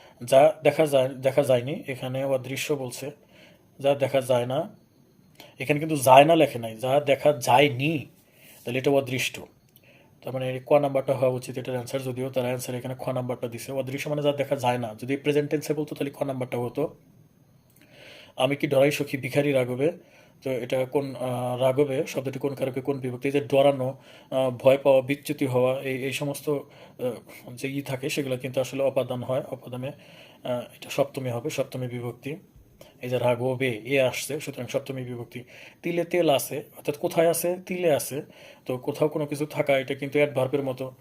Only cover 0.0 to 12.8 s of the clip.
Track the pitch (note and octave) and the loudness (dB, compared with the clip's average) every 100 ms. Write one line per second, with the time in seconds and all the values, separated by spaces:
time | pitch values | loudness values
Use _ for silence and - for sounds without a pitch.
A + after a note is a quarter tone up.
0 | - - B2 C3 D3+ - D3+ C#3+ D#3 C#3 | -20 -12 4 8 8 6 2 4 4 4
1 | C3 C3 C3 B2+ C3 B2+ B2 F3 - B2+ | 2 2 2 4 4 4 2 -6 -6 -8
2 | C3 C3 C#3 C3 B2+ C3+ - C#3+ B2+ - | -6 -4 0 -2 -2 -6 -2 -2 -4 -8
3 | C3 - _ - - _ _ - C3+ C3+ | -12 -12 _ -20 -20 _ _ -2 0 2
4 | C3 C3+ B2 B2 B2 C3+ G3+ - _ _ | 2 2 2 2 2 -2 -4 -10 _ _
5 | _ _ _ - - - C3 D3 D#3 D3+ | _ _ _ -20 -20 -8 -2 0 0 2
6 | B2+ C3 D3+ E3 C#3 A#2+ A2+ A2 B2+ C#3 | 10 10 10 8 4 0 -8 -6 0 2
7 | C#3+ C3+ D3+ C3+ B2+ B2 D3 B2 C#3+ D#3 | 2 2 2 2 4 6 6 2 -2 -4
8 | - _ _ _ - - - B2+ C#3 C#3 | -8 _ _ _ -20 -14 -6 -2 2 2
9 | B2 B2+ - - - _ _ _ _ _ | 2 -4 -4 -6 -18 _ _ _ _ _
10 | _ _ - B2+ B2+ B2+ - D3 C#3+ C3+ | _ _ -10 -6 -4 -4 4 4 4 0
11 | C3 B2+ C3 B2+ B2+ B2 B2+ B2+ A#2+ C3+ | 0 2 2 0 -6 -8 -4 -6 -4 -6
12 | C3 B2 C3 B2+ B2 B2+ B2+ B2 | -6 -6 -4 -2 -2 -4 -6 -8